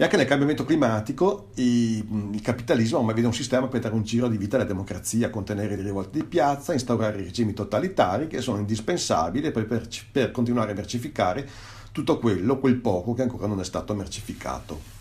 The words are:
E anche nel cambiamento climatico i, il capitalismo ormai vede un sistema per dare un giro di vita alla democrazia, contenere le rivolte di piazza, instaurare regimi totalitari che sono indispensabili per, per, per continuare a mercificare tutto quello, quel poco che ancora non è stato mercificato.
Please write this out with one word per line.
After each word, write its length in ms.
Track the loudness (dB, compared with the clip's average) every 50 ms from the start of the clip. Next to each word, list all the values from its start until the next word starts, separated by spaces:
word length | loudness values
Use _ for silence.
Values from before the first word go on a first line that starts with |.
E 40 | 4
anche 120 | 4 6
nel 100 | 4 4
cambiamento 380 | 4 4 4 4 4 2 2 2
climatico 840 | 2 4 4 4 4 4 2 0 -2 0 2 4 4 2 2 -4 -10 -4
i, 460 | 0 2 4 4 4 4 4 2 0 -2 -2 -4 -4 -2 -4 -4
il 80 | -4
capitalismo 560 | -2 -2 -2 0 0 2 2 4 4 2 2
ormai 160 | 2 2 2 2
vede 140 | 2 2
un 80 | 2 2
sistema 320 | 0 -2 0 0 0 0
per 160 | 0 -2 -2 -2
dare 120 | 0 0
un 80 | 0 0
giro 260 | 0 0 2 2 2
di 100 | 0 0
vita 180 | 0 0 0
alla 80 | 2 2
democrazia, 640 | 0 -2 -2 -4 -6 -6 -8 -6 -2 0 0 0 0
contenere 480 | 0 -4 -4 -4 -2 -2 -2 -2 -2
le 60 | -4 -4
rivolte 380 | -4 -4 -4 -4 -4 -4 -4
di 40 | -4
piazza, 480 | 0 2 2 4 4 2 0 -2 -2 -2
instaurare 460 | -2 0 0 0 0 0 0 -2 -2
regimi 340 | -6 -4 -2 0 0 0 0
totalitari 760 | -2 -4 -2 0 0 0 2 2 2 2 4 2 0 -2
che 140 | -4 -4 -4
sono 160 | -4 -2 -2
indispensabili 920 | -2 -2 -2 -2 -2 -2 -2 -2 -2 0 0 2 2 2 0 0 -2 -2 -2
per, 160 | -2 -2 -2
per, 200 | -2 -2 -4 -4 -6 -10 -12 -12 -4
per 200 | 0 0 0 0
continuare 420 | 0 0 0 0 2 0 0 0 -2
a 20 |
mercificare 720 | -4 -6 -6 -6 -6 -8 -6 -2 0 0 0 0 -2 -4 -8 -12 -16 -16 -16 -16 -18 -18 -10 -8
tutto 260 | -4 0 0 2 2
quello, 400 | 2 2 2 2 2 2 2 4
quel 180 | 4 4 4
poco 360 | 4 2 0 0 0 0 -2 0
che 80 | 0
ancora 260 | 0 -2 -2 -2 -4
non 140 | -2 -2 -2
è 40 | -4
stato 300 | -4 -4 -6 -4 -4 -4
mercificato. 840 | -4 -6 -6 -8 -10 -10 -10 -10 -8 -8 -8 -8 -8 -8 -10 -12 -12 -12 -14 -16 -18